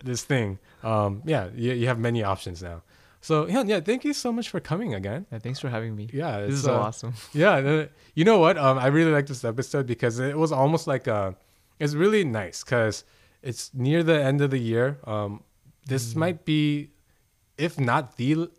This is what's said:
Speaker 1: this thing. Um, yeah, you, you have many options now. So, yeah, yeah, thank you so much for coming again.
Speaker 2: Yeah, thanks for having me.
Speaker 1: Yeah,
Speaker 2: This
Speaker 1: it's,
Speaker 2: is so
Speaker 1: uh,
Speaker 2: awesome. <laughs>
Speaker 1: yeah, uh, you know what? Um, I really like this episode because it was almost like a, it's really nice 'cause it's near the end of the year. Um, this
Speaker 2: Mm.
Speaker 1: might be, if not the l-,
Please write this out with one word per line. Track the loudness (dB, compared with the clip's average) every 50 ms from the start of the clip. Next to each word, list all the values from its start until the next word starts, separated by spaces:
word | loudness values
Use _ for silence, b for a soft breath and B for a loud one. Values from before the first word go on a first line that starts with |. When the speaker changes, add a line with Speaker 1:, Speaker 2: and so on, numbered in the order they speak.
| -8
Speaker 1:
this | -6 -6 -6 -2
thing. | -2 0 0 0 -2 -4 -8 b b b b b
Um, | -2 0 2 2 0 -2 -4 -4
yeah, | -2 -2 -2 -2 -4 -6
you, | -4 -2 -2 0
you | 0 0
have | 0 0 0
many | 0 0 0 0 0
options | -2 -4 -4 -6 -10 -12 -12
now. | -12 -12 -14 -14 -16 b b b b b b b
So, | b -2 0 0 0
yeah, | 0 0 0 0
yeah, | 0 0 0
thank | 0 -2 -2 -2 -2
you | -4
so | -4 -2 -2 -4 -2
much | -4 -4 -6
for | -6 -8
coming | -6 -4 -4 -4 -4 -4 -4
again. | -4 -4 -6 -6 -8 -8 -10
Speaker 2:
Yeah, | -12 -10
thanks | -8 -8 -8 -6
for | -6 -6
having | -6 -6 -6 -6 -8
me. | -8 -10 -8
Speaker 1:
Yeah, | -6 -6 -4 -4 -4 -4
Speaker 2:
This | -4 -4
Speaker 1:
it's, | -2 -2
Speaker 2:
is | 0
so | 2 2
Speaker 1:
uh, | 2
Speaker 2:
awesome. | 0 -2 -4 -8 -10 -10 -10 -12 -12
<laughs> | -6 0
Speaker 1:
yeah, | 2 4 4 4
uh, | 4 2 2 0 0 -2 -4 -10 b b b b
you | 2 6
know | 6 8 8
what? | 8 6 6
Um, | 6 4 4 4
I | 4 4
really | 4 4 6 6 6
like | 4 4 2
this | 0 -4 -4 -4
episode | -4 -2 -4 -4 -2 -2 -2 -2
because | -2 -2 0 0 0 0 0
it | -2 -2 0
was | 2 2 2
almost | 4 4 4 4 4 2 0
like | -2 -2 -2 -2
a, | -2 -2 0 -2 -2 -6 -10 b b b b b b b b
it's | -4 -2 0
really | 2 2 4 4 2 2
nice | 0 -2 -4 -4 -6 -10 -12 -6
'cause | -2 0 2 2 2 0 -4 -10 b b b b b b b
it's | b -10 -10 -10 -12 -10 -6
near | -2 0 2 2 2 4
the | 4 2 4
end | 4 2 2 2
of | 2 2
the | 0
year. | 0 0 0 0 2 0 0 -2 -6 -8
Um, | -6 -4 -4 -4 -4 -6 -10 -16 _ _ _ _ _ _ _ -8
this | -6 -4 -4 -4 -4 -4
Speaker 2:
Mm. |
Speaker 1:
might | -2 -2 -2 -4 -4 -4
be, | -2 0 2 2 0 0 -2 -6 -10 _ _ _ _ _ _ _ _ _ _ _ _ _
if | -6 -6 -4 -2 -2
not | 0 0 0 0 -2 -4 -6
the | -4 0 0 0
l-, | 0 -2 -4 -6